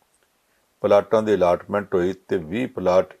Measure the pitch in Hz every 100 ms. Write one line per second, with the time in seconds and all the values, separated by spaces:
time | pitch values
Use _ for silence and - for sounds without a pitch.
0 | _ _ _ _ _ _ _ _ 104 101
1 | 98 113 107 95 87 87 - 101 95 92
2 | 90 92 - 95 78 110 127 - 90 92
3 | 92 -